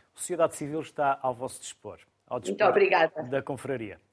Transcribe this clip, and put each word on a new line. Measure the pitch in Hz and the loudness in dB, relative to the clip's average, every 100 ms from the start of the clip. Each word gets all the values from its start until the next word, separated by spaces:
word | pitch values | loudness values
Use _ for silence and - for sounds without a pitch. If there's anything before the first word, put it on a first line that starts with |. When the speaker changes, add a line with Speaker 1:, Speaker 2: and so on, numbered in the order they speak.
| _ - | _ -14
Speaker 1:
a | |
Sociedade | - 175 165 - | -8 0 0 0
Civil | 147 156 | -6 -6
está | 135 - 143 135 | -8 -2 0 0
ao | 131 | -2
vosso | 120 127 - | -4 -8 -10
dispor, | - - 107 87 _ _ _ | -16 -16 -16 -18 _ _ _
ao | 123 | -8
Speaker 2:
Muito | - | -4
Speaker 1:
dispor | 196 202 | 2 4
Speaker 2:
obrigada. | 196 190 180 165 156 | 6 6 6 4 0
Speaker 1:
da | 127 135 | -4 -4
confraria. | - 135 135 131 107 87 _ | -4 -8 -6 -6 -6 -12 _